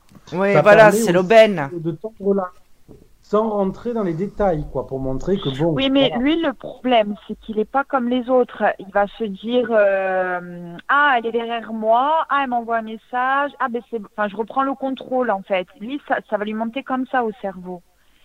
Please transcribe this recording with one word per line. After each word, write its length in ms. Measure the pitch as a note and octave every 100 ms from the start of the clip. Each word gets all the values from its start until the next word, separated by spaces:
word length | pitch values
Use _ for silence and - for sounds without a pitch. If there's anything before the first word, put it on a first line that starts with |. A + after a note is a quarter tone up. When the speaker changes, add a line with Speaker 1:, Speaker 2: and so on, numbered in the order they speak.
| _ - -
Speaker 1:
Oui, 200 | F3 G3
Speaker 2:
Ça 100 | -
Speaker 1:
voilà, 220 | G#3 G#3
Speaker 2:
permet 80 | G#3+
Speaker 1:
c'est 100 | G3+
Speaker 2:
aussi 80 | A3
Speaker 1:
l'aubaine. 560 | F3 F3+ A3+ A3 F#3 C#3
Speaker 2:
de 180 | F3 D#3+
tendre 420 | E3 A3 A3 G3
la, 160 | G3 F3+ - - - - - - _
sans 260 | _ G#3 A3+
rentrer 420 | G#3 F#3+ F#3+ A#3
dans 100 | A#3
les 120 | G3
détails, 520 | D#3+ G3+ - G3+ D#3+ D3
quoi, 140 | C#3 A#2+
pour 120 | C3
montrer 380 | C3 C3 E3+ G3
que 120 | D3+ C3
bon, 140 | E3
Speaker 3:
Oui, 180 | D#3+ C4+
mais 180 | C4+ C4+
Speaker 2:
voilà. 140 | B3
Speaker 3:
lui, 180 | C4 E4
le 100 | E4
problème, 600 | - - - B3 A#3+ G#3 G3+ -
c'est 120 | G#3+
qu'il 180 | - G#3
est 60 | G#3+
pas 140 | C4+
comme 240 | - C4+ A#3+
les 200 | B3+ A#3
autres. 340 | B3+ B3 - G#3 -
Il 120 | G3
va 140 | G3+ G3+ -
se 60 |
dire, 440 | A3+ F#3+ G#3+ B3 A3+
euh, 1040 | A3+ G3+ F#3+ F#3+ F#3 F#3 F3+ F3 F3 F3 E3+ -
ah, 260 | C#4 D4 B3+
elle 80 | A3+
est 60 |
derrière 400 | A3+ A#3 A#3 A3
moi, 520 | A3 G#3+ A#3 C#4 D#4+ -
ah, 100 | C#4
elle 80 | C4+
m'envoie 280 | A#3+ A#3 A#3
un 40 |
message, 680 | A3 A3 _ B3 B3+ C#4 C#4+ -
ah, 80 | B3+
ben 120 | A#3+ A#3
c'est, 100 | A#3 G3 -
enfin, 120 | G#3
je 80 | F#3+
reprends 260 | A3 -
le 120 | C4+
contrôle, 560 | C4+ C4+ C4+ - B3+ A#3+
en 120 | G3
fait. 240 | F#3+ F#3+ F#3 -
Lui, 200 | G#3+ C#4 -
ça, 80 | C4 -
ça 80 | G#3+
va 60 |
lui 100 | G#3
monter 280 | A3 A3+ B3+
comme 240 | C4 C4 C4
ça 180 | C4
au 60 | A3+ G3+
cerveau. 400 | G3 F#3+ F3+ F3+ _ _ _ _